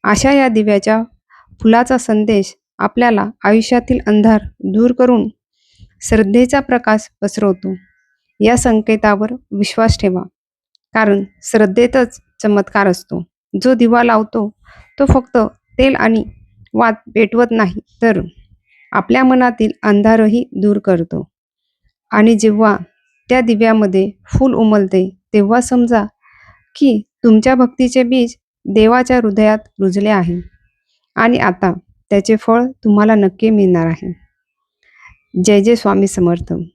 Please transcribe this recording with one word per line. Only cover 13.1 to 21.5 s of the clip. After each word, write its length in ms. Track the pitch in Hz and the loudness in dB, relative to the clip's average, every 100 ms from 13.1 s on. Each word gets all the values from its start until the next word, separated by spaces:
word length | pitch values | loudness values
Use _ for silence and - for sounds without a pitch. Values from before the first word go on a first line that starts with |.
| - 175 _ _ 196 | -12 -12 _ _ -4
जो 120 | 254 | 0
दिवा 280 | 247 233 233 | 2 2 2
लावतो, 480 | 240 220 214 233 214 _ _ - _ - | 2 0 -2 -6 -8 _ _ -20 _ -4
तो 80 | 277 | 0
फक्त 320 | 269 247 240 214 _ _ - | 0 0 -2 -2 _ _ -2
तेल 180 | 269 269 | 0 0
आणि 280 | 226 226 - - _ _ _ | 0 0 -4 -16 _ _ _
वात 180 | 214 233 214 - | -2 -2 -2 -6
पेटवत 320 | 214 214 226 233 | -2 0 0 0
नाही, 300 | 226 190 196 _ _ | 0 -2 -4 _ _
तर 180 | 233 190 170 _ _ _ _ _ _ | -2 -2 -6 _ _ _ _ _ _
आपल्या 320 | - 196 247 | -6 -2 0
मनातील 460 | 262 254 247 240 220 - | 2 2 0 0 -4 -2
अंधारही 640 | 214 202 214 226 214 233 247 | 0 2 4 2 2 0 -4
दूर 260 | - 202 202 | -4 -2 -2
करतो. 540 | 196 175 165 165 - _ _ | 0 -2 -2 -8 -10 _ _